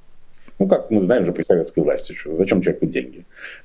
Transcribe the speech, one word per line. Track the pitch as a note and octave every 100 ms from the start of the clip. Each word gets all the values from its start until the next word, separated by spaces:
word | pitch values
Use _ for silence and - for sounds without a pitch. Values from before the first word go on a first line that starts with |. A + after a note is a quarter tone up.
| - - - - - -
Ну, | G3
как | E3+ -
мы | G#2+
знаем | F#2 B2
же | F2+
при | -
советской | - - - -
власти, | C#2+ - -
что, | - D2
зачем | D#2+ F#2+ G2+
человеку | F#2 - E2+
деньги? | - B1+ - - - - -